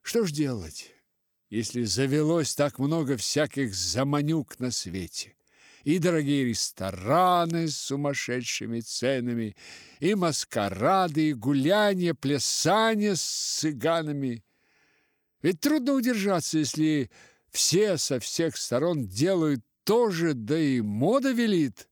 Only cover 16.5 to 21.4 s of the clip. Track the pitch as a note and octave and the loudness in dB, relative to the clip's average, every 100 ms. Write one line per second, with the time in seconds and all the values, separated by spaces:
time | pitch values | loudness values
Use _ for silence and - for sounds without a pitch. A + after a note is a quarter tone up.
16.5 | D#3 D3 - D#3 D3+ B2 - - _ _ | 0 0 0 2 2 -2 -8 -20 _ _
17.5 | - - E3 G#3+ E3 - C3 - - E3 | -2 2 4 2 2 0 -2 -4 -2 -2
18.5 | - - A#2+ E3 D#3+ G#2+ G2 E3+ F#3 D#3 | -2 -2 0 0 -2 -4 0 2 2 2
19.5 | C3+ _ _ - A3+ A#3 E3 E3+ C3+ G#2+ | 0 _ _ 2 4 4 2 0 0 0
20.5 | D#3 D3 B2+ G#2+ G#2 D3+ C4+ C4+ A#3+ | 2 2 2 0 0 2 2 2 2